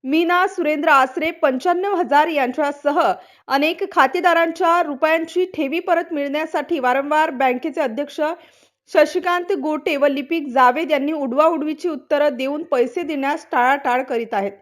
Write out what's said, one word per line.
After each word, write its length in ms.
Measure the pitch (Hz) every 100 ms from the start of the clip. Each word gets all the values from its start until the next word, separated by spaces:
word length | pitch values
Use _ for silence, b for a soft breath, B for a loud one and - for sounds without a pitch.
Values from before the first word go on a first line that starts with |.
मीना 420 | 262 311 339 349 381
सुरेंद्र 420 | 381 302 302 330
आसरे 400 | 285 349 349 311
पंच्याण्णव 640 | 339 294 262 359 349 392 381
हजार 320 | 262 285 311
यांच्यासह 720 | 302 247 254 285 285 285 302 262 180 B B B
अनेक 360 | 277 302 359 392
खातेदारांच्या 880 | - 381 359 349 330 330 330 349 349
रुपयांची 640 | 320 269 311 320 320 359 370
ठेवी 260 | 302 277 320
परत 340 | 370 339 339
मिळण्यासाठी 680 | 311 285 285 311 320 294 339
वारंवार 500 | 247 254 285 302 320
बँकेचे 500 | 262 262 247 320 294
अध्यक्ष 380 | 277 220 294 - 302 339 b b b _ _
शशिकांत 600 | 330 294 370 349 349 349 392
गोटे 320 | 277 302 330 285
व 100 | 285
लिपिक 400 | 277 269 330 285
जावेद 440 | 240 254 254 320
यांनी 200 | 294 277
उडवाउडवीची 800 | 311 269 254 320 320 302 311 349
उत्तरं 460 | 294 - 294 294 247
देऊन 260 | 262 294
पैसे 400 | 339 262 247 359
देण्यास 420 | 320 294 269 311 -
टाळाटाळ 520 | 269 247 285 277 247
करीत 300 | 262 240 226
आहेत. 180 | 208 202 202